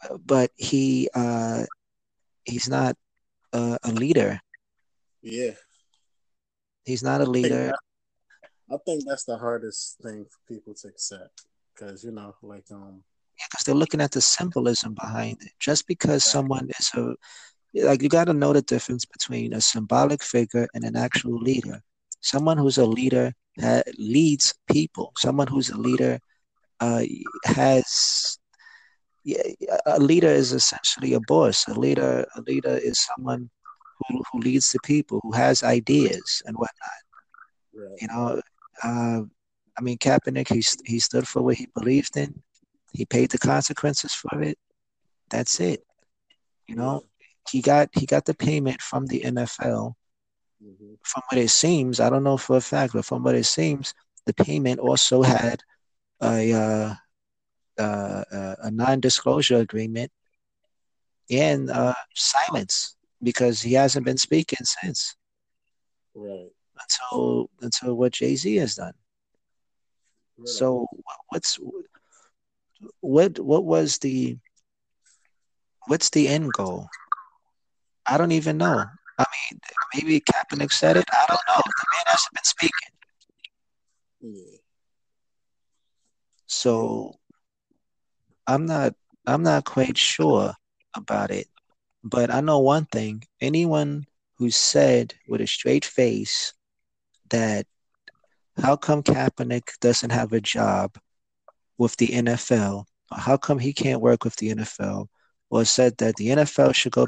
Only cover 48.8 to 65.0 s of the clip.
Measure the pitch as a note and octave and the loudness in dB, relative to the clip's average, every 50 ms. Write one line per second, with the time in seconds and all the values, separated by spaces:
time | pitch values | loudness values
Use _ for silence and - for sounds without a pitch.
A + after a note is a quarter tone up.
48.8 | - - - C3+ C3+ C3 B2+ C3 - B2+ B2 B2 A#2+ - - - C3 B2+ A#2 A2 | -8 -8 -6 -6 -4 -4 -4 -4 -4 -4 -2 -2 -4 -4 -6 -4 -4 -2 -2 -2
49.8 | A2 A#2 A#2+ - _ _ _ _ _ _ _ _ _ _ _ _ G#2+ G#2 F#2 F#2+ | -4 -6 -8 -12 _ _ _ _ _ _ _ _ _ _ _ _ -20 -20 -20 _
50.8 | G#2 G#2 G#2+ _ _ - - C3 - - C3 B2+ A#2+ A2+ - - - D#3+ F3 D3+ | -20 -20 -20 _ _ -8 -8 -8 -6 -2 0 2 4 4 4 4 4 4 2 2
51.8 | C3 B2+ A#2+ A#2 A#2 A#2+ C3 C3+ C#3 C#3 C3+ C3 - - C3 B2+ - - C#3+ C#3+ | 2 0 0 2 2 4 4 2 2 2 0 0 2 2 2 2 2 2 0 0
52.8 | C#3 A#2+ A2+ A#2 - - C3 B2 B2+ B2+ B2 A#2+ A2+ - - - D#3+ D#3+ D3 C#3 | 0 0 -2 -4 -4 -2 -4 -2 0 2 2 2 2 0 0 0 0 0 0 -2
53.8 | C#3 - - - _ _ _ - _ - - - - D3 D3 D3+ C#3 B2+ B2+ C3 | -6 -10 -12 -14 _ _ _ -6 _ -4 0 0 0 0 0 0 0 0 0 0
54.8 | B2+ B2+ C3+ C3+ - - C3 B2+ C3 B2+ B2 A#2 A#2 A#2 - - - _ _ _ | 0 2 2 4 4 4 6 6 6 6 4 4 2 0 -2 -4 -10 _ _ _
55.8 | _ _ _ _ _ _ _ _ - A2+ A2+ A2+ A2 A2+ A2+ A2 A2 A2 A2 G#2+ | _ _ _ _ _ _ _ _ -2 0 0 2 2 2 2 2 2 2 0 0
56.8 | G#2+ A2 F#3 - _ _ _ _ _ _ _ _ _ _ _ _ _ _ _ - | -2 -4 -6 -10 _ _ _ _ _ _ _ _ _ _ _ _ _ _ _ -4
57.8 | G#2+ G#2 G#2 G2+ G2+ G2 G2 G2 - - G2 G2+ G2 F#2+ F#2+ - A#2 A2 A2 A2+ | -4 -4 -4 -4 -6 -6 -6 -8 -8 -8 -10 -10 -8 -10 -10 -10 -10 -8 -4 0
58.8 | A#2+ C3 C3+ C3+ B2+ B2+ - - - C3 C3 D3 C3+ - B2 A#2 A2 - - A2 | 2 2 2 2 2 0 0 2 2 0 2 2 2 4 4 2 2 0 -4 -6
59.8 | A2+ A2 A2+ A#2 B2 - - _ _ _ _ _ _ _ _ _ _ _ _ _ | -6 -6 -6 -8 -8 -10 -12 _ _ _ _ _ _ _ _ _ _ _ _ _
60.8 | _ _ _ _ _ _ _ _ _ _ B2 C3+ D3+ D#3 D3 C#3 C3+ B2+ B2+ B2 | _ _ _ _ _ _ _ _ _ _ 0 2 4 4 2 0 -2 -4 -2 0
61.8 | B2 B2 B2+ - - - _ - - - - C#3 D#3 F3+ E3 A#2 G2 - - - | 0 0 0 -2 -8 -12 _ -4 -2 0 0 0 0 0 -2 -4 -4 -4 -4 -4
62.8 | - - - _ _ _ _ _ A#2 A#2+ A#2 - B2 B2 A#2 G#2+ A2 A#2 B2+ C3 | -4 -8 -12 _ _ _ _ _ -4 -2 0 2 2 2 2 0 0 2 4 4
63.8 | C#3 C3 - C#3+ A#2+ C3 C3 C3 - - D3+ D#3+ E3 - - - B2 - - - | 4 4 2 0 0 -2 -2 -2 0 2 2 0 2 0 -4 -4 -4 -4 -4 -4
64.8 | - F#3 C#3+ - | -6 -6 -6 -6